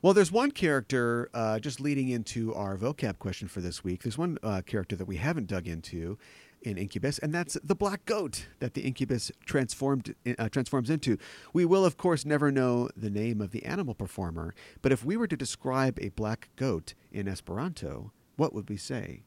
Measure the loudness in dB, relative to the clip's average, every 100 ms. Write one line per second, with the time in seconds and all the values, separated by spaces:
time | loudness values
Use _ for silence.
0 | 8 8 8 6 2 2 2 2 2 2
1 | 2 0 -2 -2 0 0 -2 -4 -2 0
2 | 0 0 -2 -2 -2 -2 -4 -2 -2 0
3 | -4 -2 -6 -6 -6 -6 -6 -4 -4 -2
4 | -4 -2 -2 -2 -2 -2 -2 -4 -2 -6
5 | -4 -2 0 -2 -2 -4 -4 -8 -8 -8
6 | -6 -8 -14 -20 -20 _ -6 -4 -4 -2
7 | -2 -2 -2 -2 -2 -6 -2 0 0 -2
8 | -2 -2 -2 -6 -12 -6 -6 -2 -4 -2
9 | 0 0 -2 -10 -2 0 0 0 0 0
10 | -2 -6 -4 -2 0 0 0 0 0 0
11 | 2 0 -2 -18 -2 2 6 8 6 4
12 | 2 2 2 4 4 6 4 4 0 -2
13 | -2 0 0 0 -2 -4 -4 -2 -2 -4
14 | -6 -4 -4 -4 -6 -8 -20 -2 2 2
15 | 2 0 0 0 -4 -4 0 4 2 2
16 | -6 -2 -2 -2 -8 -4 0 0 -4 -18
17 | _ -4 -4 -4 -6 -4 -4 -6 -8 -8
18 | -12 _ _ -2 0 0 -6 -8 -6 -6
19 | -8 -12